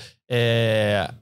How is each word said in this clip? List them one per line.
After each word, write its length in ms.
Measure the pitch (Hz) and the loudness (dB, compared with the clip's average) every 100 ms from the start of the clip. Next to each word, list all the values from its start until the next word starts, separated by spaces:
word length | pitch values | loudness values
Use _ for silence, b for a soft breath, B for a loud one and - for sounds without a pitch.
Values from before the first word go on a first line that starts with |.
| B B - | B B -4
É, 840 | 123 117 117 113 110 104 101 87 - | 0 2 2 2 2 2 0 -2 -8